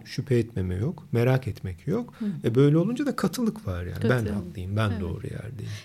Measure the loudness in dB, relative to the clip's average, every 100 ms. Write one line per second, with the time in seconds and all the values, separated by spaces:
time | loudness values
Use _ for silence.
0 | -6 -8 2 2 2 -2 -2 0 -2 -4
1 | -2 2 4 4 0 -6 -6 -8 -2 -2
2 | -2 -6 -6 -2 0 6 6 6 4 0
3 | -2 0 -2 0 -2 -2 -4 -4 -4 -2
4 | 2 2 2 -2 -6 -8 -4 0 2 0
5 | -2 -4 -6 -8 -10 -10 -8 -10